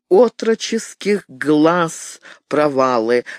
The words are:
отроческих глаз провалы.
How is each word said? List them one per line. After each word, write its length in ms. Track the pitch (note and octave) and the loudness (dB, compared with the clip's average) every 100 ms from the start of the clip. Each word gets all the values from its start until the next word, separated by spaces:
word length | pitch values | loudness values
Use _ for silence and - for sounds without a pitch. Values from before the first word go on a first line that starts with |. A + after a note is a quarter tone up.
| - | 0
отроческих 1160 | F3+ A#3 - A3 A3 - A3+ - - F#3+ G#3 - | 4 4 0 -4 -4 -4 -8 -8 -8 -2 -2 -4
глаз 960 | B2+ C3+ D3+ D#3 F3 E3 - - - - - - | -8 0 2 4 2 -2 -6 -16 -20 -20 -20 -6
провалы. 800 | C#3 D3+ C3 C3 B2 A2+ B2 - | -2 0 2 2 2 2 0 -2